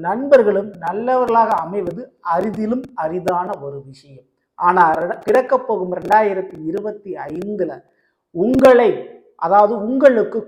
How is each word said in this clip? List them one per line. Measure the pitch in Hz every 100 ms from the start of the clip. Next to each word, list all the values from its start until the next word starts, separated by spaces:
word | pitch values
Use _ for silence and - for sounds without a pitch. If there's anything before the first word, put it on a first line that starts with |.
| 165
நண்பர்களும் | 220 277 277 208 196 214 196
நல்லவர்களாக | 165 196 240 254 240 226 220 202
அமைவது | 165 202 175 170 254 _ 180
அரிதிலும் | 170 214 208 214 247 - -
அரிதான | 160 180 180 180 180 139 143
ஒரு | 139 135
விஷயம். | 131 143 135 _ _ _ -
ஆனா, | 175 185 165 160
ரெ-, | 175 214
பிறக்கப் | - 262 254 254 -
போகும் | 208 180 175
ரெண்டாயிரத்தி | - 214 214 190 190 165 156
இருபத்தி | 196 208 208 196 156 131
ஐந்துல | 160 202 208 165 127 _ _ _ _ _ 170
உங்களை, | 208 262 262 247 226 - - - _ - 165
அதாவது | 202 208 226 214
உங்களுக்கு | 262 277 233 208 226